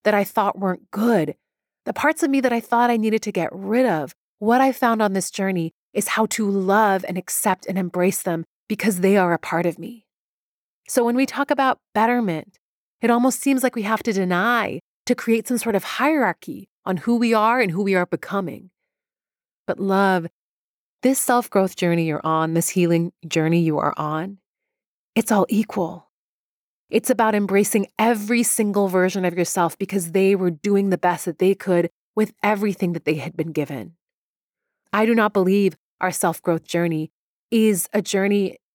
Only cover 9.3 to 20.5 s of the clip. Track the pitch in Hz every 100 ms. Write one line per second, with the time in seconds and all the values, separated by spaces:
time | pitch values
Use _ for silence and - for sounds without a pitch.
9.3 | 165 - 165 175 165 165 233 _ _ _
10.3 | _ _ _ _ _ - - 233 240 269
11.3 | - 285 277 262 - _ 214 226 247 214
12.3 | 160 - _ _ _ _ _ 233 240 262
13.3 | 254 277 269 247 247 202 220 233 196 180
14.3 | 180 214 240 196 147 - _ - 247 -
15.3 | 226 - 247 226 202 - - 269 311 214
16.3 | 170 - - 196 _ - 185 233 240 233
17.3 | 220 220 247 220 165 202 190 175 165 -
18.3 | 196 180 123 185 _ _ _ _ _ _
19.3 | _ _ _ - - 196 190 196 185 165
20.3 | _ _